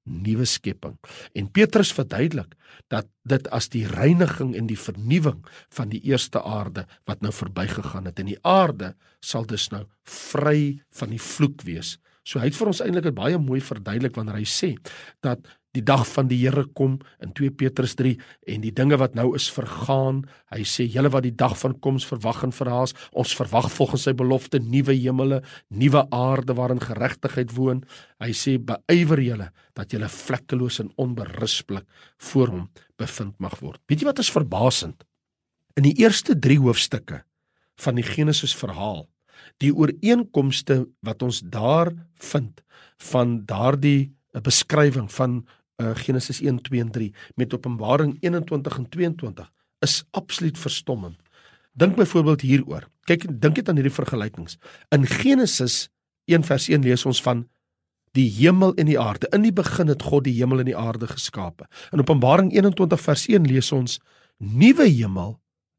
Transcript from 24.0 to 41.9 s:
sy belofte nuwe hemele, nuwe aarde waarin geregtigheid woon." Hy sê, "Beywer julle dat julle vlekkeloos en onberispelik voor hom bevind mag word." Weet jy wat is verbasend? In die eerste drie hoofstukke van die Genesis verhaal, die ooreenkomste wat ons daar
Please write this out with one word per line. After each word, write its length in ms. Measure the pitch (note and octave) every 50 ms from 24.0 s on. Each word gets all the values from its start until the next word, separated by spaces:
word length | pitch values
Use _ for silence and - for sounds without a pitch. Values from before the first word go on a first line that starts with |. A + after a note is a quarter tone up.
| -
sy 100 | C3+ B2+
belofte 460 | A#2+ B2+ B2+ C3+ B2+ - - - C3+
nuwe 340 | A#2 A2+ A#2+ C#3 C3+ C#3 C3+
hemele, 500 | C3 B2 B2+ B2+ C3 C3+ C3+ C#3 C3 C3 - - - - _
nuwe 380 | G2 G2+ C3 C#3+ C3 D3 C3 -
aarde 440 | - B2+ B2+ C3 C3+ C3 A#2+ - B2+
waarin 260 | A#2+ B2+ B2 B2+ B2
geregtigheid 760 | - A#2+ A2 G2+ A#2 B2 - - - B2 - B2+ B2 A#2 A2+
woon." 280 | B2 C3 C3 B2+ C3 C3 - - - - _ _ _
Hy 120 | A2+ A#2+
sê, 260 | A2 - - C#3 C3+
"Beywer 640 | B2+ A2+ A#2+ A2+ - - - E3+ F3 F3 D3+ D#3+ D3
julle 300 | C3 A#2+ A#2 G#2+ F#2+ F2 - _ _ _ _
dat 180 | - G2 -
julle 180 | - G#2+ G#2+ G#2
vlekkeloos 680 | - - - - C3 B2 - - C3+ B2+ B2 A#2+ - -
en 120 | G#2+ G2+ -
onberispelik 880 | - C3+ B2 B2 A2+ G#2 - - G#2+ A#2 A2 - - - - G2 G2 - _ _ _ - _ _
voor 300 | _ - - - C3+ B2+
hom 220 | A#2+ G2 F2+ F2 - _ - _ _ _
bevind 420 | - F#2+ - - - A2 G2+ G2+ -
mag 200 | F#2 E2+ - -
word." 200 | - - F#2+ - _
Weet 120 | - D3 D#3
jy 60 | A3
wat 140 | D4 C#4 C#4
is 120 | A#3 -
verbasend? 720 | - E3 D3+ - F#2 G2 A#2+ C3 - - F2+ E2 D2 - _ _ _ _ _ _ _ _ _ _ _ _ _ _ _
In 80 | - C#3
die 140 | C#3+ C#3+
eerste 420 | - A3 A3+ G3+ - - - B3+ D3
drie 200 | - B2+ C#3 D3+
hoofstukke 640 | C3+ B2 A2+ - - - - G#2+ - - D2 C2+ - _ _ _ _ _ _ _ _ _ _
van 200 | - - C#3 A#2+
die 80 | A#2+ A2+
Genesis 520 | - G#2+ D3+ D3+ D3+ D3 - - C3 -
verhaal, 520 | - - G2+ F2 F#2 G2 G#2+ G2+ D#2 D2 - _ _ _ _ _ - - - _ _
die 120 | C3+ C#3+ D3
ooreenkomste 1120 | D#3 D3+ C#3+ - E3 - G#3+ A#3+ A#3+ A#3 - - C#3+ C3+ C3+ C3 - - - C#3 C3 B2+ - _ _ -
wat 160 | A#2 A2 -
ons 200 | - B2 A#2 -
daar 520 | - F2 - A2 G#2+ B2 D3+ E3 E3+ E3+